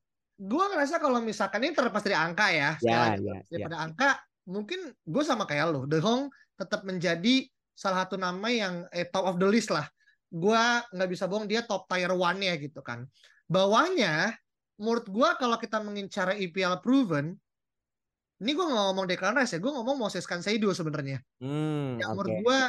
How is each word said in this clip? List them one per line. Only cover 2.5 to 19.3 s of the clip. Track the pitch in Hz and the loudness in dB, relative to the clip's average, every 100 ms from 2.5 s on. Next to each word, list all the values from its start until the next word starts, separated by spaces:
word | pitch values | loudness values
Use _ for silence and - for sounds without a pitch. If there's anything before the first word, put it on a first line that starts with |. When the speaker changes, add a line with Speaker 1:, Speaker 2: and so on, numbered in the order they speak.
Speaker 1:
ya, | 165 143 156 | 4 2 2
sekali | 117 | 2
Speaker 2:
Ya, | 117 117 | 4 4
Speaker 1:
lagi, | 101 101 | 2 -2
Speaker 2:
ya, | 98 107 | -8 -8
Speaker 1:
daripada | 165 104 160 | -8 -6 -6
Speaker 2:
ya. | 160 | -8
Speaker 1:
angka, | 160 277 262 - _ - | 2 2 2 -4 _ -10
mungkin | 190 214 370 339 - | -8 -6 -8 -10 -14
gue | - 175 311 | -4 -2 0
sama | 247 190 | 0 0
kayak | 147 165 | 0 0
lo, | 147 131 | 0 0
De | 160 | 0
Jong | 185 240 277 - _ | 2 0 -2 -10 _
tetap | _ 190 202 190 | _ -6 -6 -4
menjadi | 185 175 170 196 262 262 _ _ | -4 -2 0 2 2 0 _ _
salah | _ 202 185 185 | _ -2 0 -2
satu | 190 | -2
nama | 185 180 214 | -4 -2 -2
yang, | 240 196 175 180 | 0 -2 -4 -8
eh, | 175 175 | -6 -4
top | 190 185 | -2 0
of | 175 | 2
the | 190 | 4
list | 226 226 | 4 2
lah. | 165 143 _ _ _ _ | -2 -2 _ _ _ _
Gue | 170 190 226 233 240 - | -2 2 4 4 2 -2
nggak | 185 185 | -4 -2
bisa | 180 185 | -2 -2
bohong, | 208 214 | -2 -2
dia | 220 233 | -2 -2
top | 196 - | -4 -2
tier | 180 180 | -2 0
one-nya | 180 175 190 196 170 | 2 2 2 -2 -2
gitu | 143 143 139 | -6 -12 -10
kan. | 120 127 _ - _ _ | -10 -12 _ -20 _ _
Bawahnya, | 170 196 220 320 370 196 156 190 226 _ _ _ _ | 2 6 6 4 2 2 2 0 -2 _ _ _ _
menurut | 214 233 220 | -2 -2 -2
gue | 196 302 - | 2 2 2
kalau | 247 233 | 0 0
kita | 226 220 | -2 -6
mengincar | 208 202 196 - 185 208 | -4 -8 -8 -4 -2 -2
E | 185 | -4
P | 170 | -2
L | 185 180 | -2 0
proven, | 220 269 240 147 147 202 _ _ _ _ _ _ _ _ _ _ | 2 2 4 0 -2 -8 _ _ _ _ _ _ _ _ _ _
ini | 202 | -4
gue | 302 349 | 0 0
nggak | 233 196 | 2 2
ngomong | 190 190 | 0 0
Declan | 180 185 | 0 0